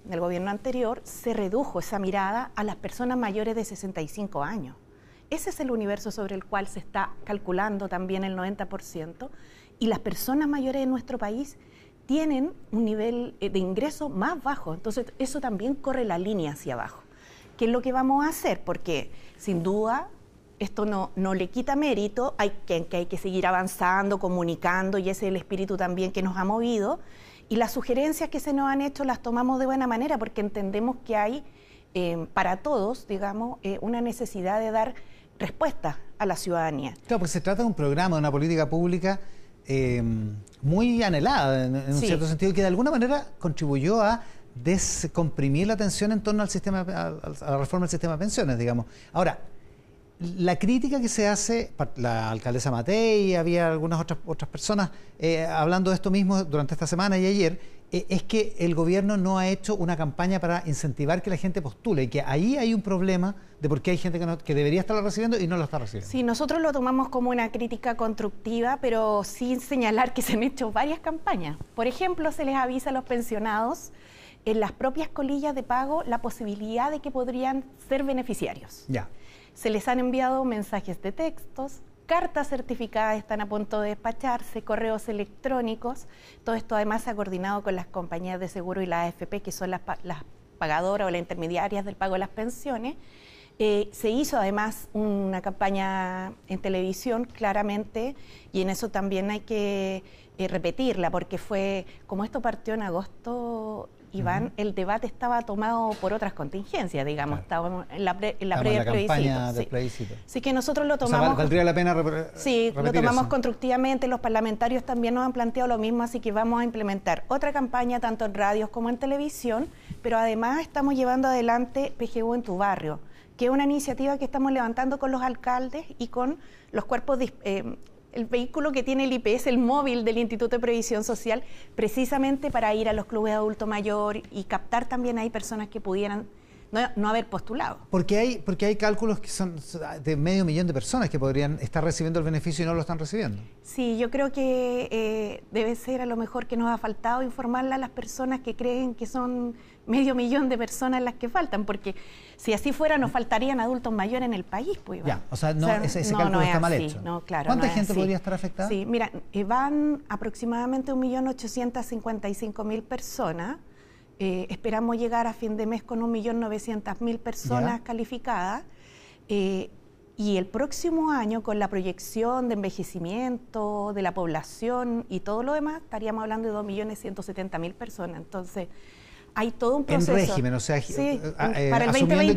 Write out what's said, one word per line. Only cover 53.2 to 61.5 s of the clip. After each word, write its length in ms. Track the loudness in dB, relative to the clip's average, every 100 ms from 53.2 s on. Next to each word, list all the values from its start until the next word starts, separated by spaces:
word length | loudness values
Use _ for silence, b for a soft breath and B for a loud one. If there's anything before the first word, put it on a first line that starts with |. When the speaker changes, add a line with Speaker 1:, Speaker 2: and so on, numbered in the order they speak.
| 4 4
Speaker 2:
había 320 | 4 4 4
algunas 340 | 2 2 0
otras, 160 | 0 -4 -2
otras 240 | -4 -4
personas, 400 | -6 0 2 2 B B B
eh, 260 | 2 2 2
hablando 460 | 2 4 4 4
de 40 | 2
esto 140 | 4
mismo 340 | 4 6 4
durante 300 | 2 0 2
esta 140 | 0 0
semana 320 | 2 4 4
y 80 | 4
ayer, 340 | 4 4 2 B B -4
eh, 160 | -2 2
es 140 | 0
que 320 | 2 2 2 2
el 160 | 2
gobierno 420 | 4 4 4 4 4
no 220 | 4 4
ha 100 | 2
hecho 280 | 2 0 0
una 200 | 2 2
campaña 440 | 0 0 2 4
para 240 | 2 0 2
incentivar 560 | 0 0 0 2 2
que 80 | 2
la 80 | 2
gente 240 | 2